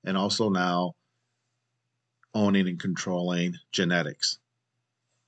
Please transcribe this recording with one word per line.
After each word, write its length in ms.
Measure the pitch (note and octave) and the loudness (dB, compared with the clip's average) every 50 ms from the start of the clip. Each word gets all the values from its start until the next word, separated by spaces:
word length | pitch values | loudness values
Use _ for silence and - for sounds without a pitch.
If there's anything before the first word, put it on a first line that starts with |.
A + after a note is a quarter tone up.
and 140 | - F#2 F#2+ | -4 -2 -2
also 320 | F#2+ G2 G2+ - - A2+ G#2+ | 0 0 0 0 0 0 2
now 460 | F#2+ F2+ F2+ F2+ F2 F2 F2+ F2 - _ _ _ _ _ _ _ _ _ _ _ _ _ _ _ _ _ _ _ _ _ _ _ _ _ _ _ | 2 2 2 2 2 0 0 -2 -6 _ _ _ _ _ _ _ _ _ _ _ _ _ _ _ _ _ _ _ _ _ _ _ _ _ _ _
owning 360 | - A2 G#2 G2+ G2 G2 F#2+ F#2 | 0 2 2 4 4 4 2 2
and 120 | F2 E2+ | -2 -4
controlling 760 | - F#2+ F2 F2 - G2 F2+ F2 F2 F2 F2+ F2 F2 F2+ F2 E2+ _ _ | -4 -4 -4 -4 -4 -2 -2 -2 0 0 0 0 0 -2 -4 -8 _ _
genetics. 680 | - - F#2 E2+ F2 F2 D#2+ D2+ C#2+ _ - - - _ _ _ _ _ _ _ _ _ _ _ _ _ _ _ _ _ _ | -2 0 0 2 2 0 0 -2 -6 _ -4 -4 -4 _ _ _ _ _ _ _ _ _ _ _ _ _ _ _ _ _ _